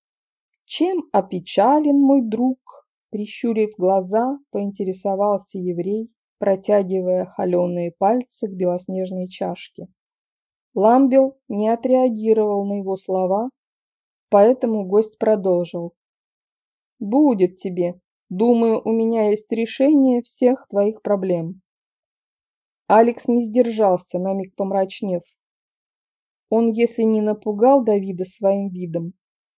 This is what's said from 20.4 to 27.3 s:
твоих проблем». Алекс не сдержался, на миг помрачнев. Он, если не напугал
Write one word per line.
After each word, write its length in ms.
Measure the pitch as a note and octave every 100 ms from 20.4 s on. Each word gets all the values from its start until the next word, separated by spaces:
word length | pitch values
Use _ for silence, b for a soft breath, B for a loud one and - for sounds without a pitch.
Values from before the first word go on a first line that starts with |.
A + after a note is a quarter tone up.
| B3 C4 -
твоих 340 | G3+ G3+ A3
проблем». 600 | - G#3 F#3 F3 E3 F#3 _ _ _ _ _ _ _ _ _ _ _ _ -
Алекс 400 | G#3 A#3 A#3 -
не 160 | A#3+
сдержался, 760 | A3+ A3+ A#3 A3 G#3 F3+ - F3+
на 140 | F#3
миг 220 | G3 F#3+ -
помрачнев. 640 | G3 G3 F#3+ - G3+ F3 - _ _ _ _ _ _ _ _ _ _ _ -
Он, 220 | A3 A#3
если 320 | A3 A#3 -
не 180 | A3 G#3+
напугал 640 | G#3+